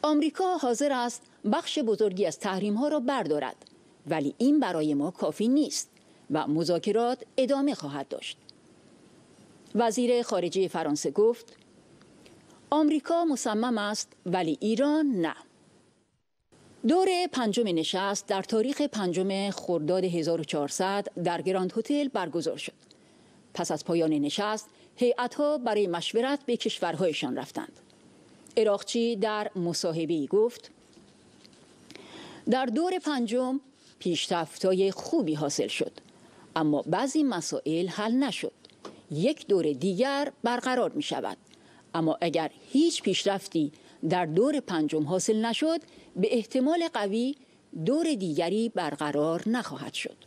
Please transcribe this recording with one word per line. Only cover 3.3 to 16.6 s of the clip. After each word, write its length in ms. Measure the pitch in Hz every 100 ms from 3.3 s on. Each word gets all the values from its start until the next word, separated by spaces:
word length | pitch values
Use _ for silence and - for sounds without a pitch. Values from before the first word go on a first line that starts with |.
| 147 127 - - - - _ -
ولی 260 | 160 143 -
این 220 | 254 302
برای 340 | 226 170 151
ما 180 | 143 151
کافی 360 | - 156 - 220
نیست 420 | 277 285 - - _ _ - -
و 160 | 151 143
مذاکرات 760 | 156 170 170 208 208 240 254 - -
ادامه 360 | 254 277 277
خواهد 340 | 226 147 139 139
داشت.» 300 | - - - - - - - - - - - - - - - - 208
وزیر 480 | 233 233 240 240
خارجهٔ 440 | 233 190 175 190 180
فرانسه 440 | 170 160 151 151
گفت: 460 | 139 214 240 - - - - - - - - - - - - -
«آمریکا 560 | 294 302 302 - 339 339
مصمم 520 | 262 240 214 247 226
است، 360 | 208 214 - - 185
ولی 320 | 185 165 147
ایران 460 | 214 226 285 302 294
نه.» 300 | 208 160 - - _ _ _ _ _ _ _ _ _ _ -